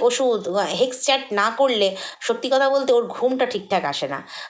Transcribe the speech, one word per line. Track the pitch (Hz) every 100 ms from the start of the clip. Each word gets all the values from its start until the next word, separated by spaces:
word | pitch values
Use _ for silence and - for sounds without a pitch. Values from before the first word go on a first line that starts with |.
ওষুধ। | 233 240 262 214 175
আহ, | 196 170
হেক্স | 180 254 -
চ্যাট | - 269 262
না | 202 214 226
করলে | 269 220 196 190 - -
সত্যি | - 233 262
কথা | 269 269
বলতে | 277 269
ওর | 240 214
ঘুমটা | - 247 262 247
ঠিকঠাক | 196 196 185
আসে | 147 143 135
না। | 139 - - -